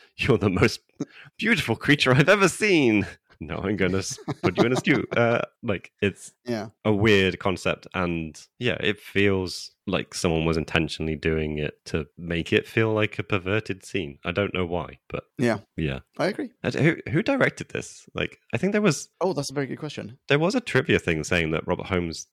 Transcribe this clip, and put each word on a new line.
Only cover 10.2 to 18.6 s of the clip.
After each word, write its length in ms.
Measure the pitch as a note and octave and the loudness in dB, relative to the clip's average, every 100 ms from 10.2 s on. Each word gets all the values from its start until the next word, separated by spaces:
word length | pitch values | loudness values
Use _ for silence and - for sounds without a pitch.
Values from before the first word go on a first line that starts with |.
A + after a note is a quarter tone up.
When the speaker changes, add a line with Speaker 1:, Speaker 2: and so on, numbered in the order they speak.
| F2+ D#2+ D#2+ | 0 2 2
Speaker 1:
was 100 | D#2+ | 0
intentionally 580 | D2+ E2+ D#2 - D#2+ D2+ | -2 -6 -8 -6 -6 -4
doing 420 | D#2+ D#2+ D#2 D2+ | -2 -2 -4 -4
it 160 | D2 - - | -6 -10 -10
to 200 | E2 D2+ - | -8 -8 -12
make 340 | E2+ E2+ - | -8 -6 0
it 140 | A2 - | 0 0
feel 240 | A2+ A2 | -2 0
like 240 | G#2+ G#2+ - | 0 -2 -4
a 40 | |
perverted 600 | - G2+ F#2 G#2+ - F#2 - | -6 -4 -2 -4 -4 -12 -8
scene. 320 | G2 D2 C#2 F2 | -8 -8 -10 -6
I 60 | |
don't 220 | F2+ G2+ | -2 -2
know 120 | F2+ F2 | -2 -4
why, 340 | F2 D2+ - - | -4 -6 -14 -12
but 140 | - - - | -10 -10 -2
Speaker 2:
Yeah. 220 | A#2 G#2 - - | -2 -2 -6 -6
Speaker 1:
yeah. 220 | D#2 C2+ - - | -4 -4 -10 -6
Speaker 2:
I 100 | E3 | -4
agree. 240 | A3+ C4+ _ | -4 -10 _
Speaker 1:
I 60 | - | -4
d-, 120 | - | 2
who, 120 | D3+ - - | 2 0 -2
who 120 | C#3+ | -2
directed 460 | A#3+ C#4 B2+ - - | 0 0 0 -2 -8
this? 360 | - - - - | -8 -10 -14 -4
Like, 260 | - E2 - - | -2 -2 -6 -6
I 40 | |
think 140 | B2 | -2